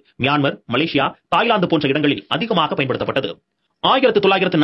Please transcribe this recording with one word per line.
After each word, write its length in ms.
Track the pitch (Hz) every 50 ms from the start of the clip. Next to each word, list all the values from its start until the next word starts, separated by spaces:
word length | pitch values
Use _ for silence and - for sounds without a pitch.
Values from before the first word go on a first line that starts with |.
| - _ _ - 120
மியான்மர், 340 | 135 147 147 135 143 208 - _ - -
மலேசியா, 340 | 120 165 165 - 139 139 170 - - _ _
தாய்லாந்து 380 | - 170 214 233 220 202 175 147
போன்ற 160 | 170 156 156 139 139
இடங்களில் 300 | 156 151 147 - - - _ -
அதிகமாக 400 | 151 233 220 220 175 156 147 196
பயன்படுத்தப்பட்டது. 560 | 170 139 127 117 110 - - 117 135 - 85 85 - _ _ _ _ _ _ _ _ -
ஆயிரத்து 360 | 175 233 269 254 240 214 208
தொள்ளாயிரத்து 380 | 202 190 190 190 185 180 - 143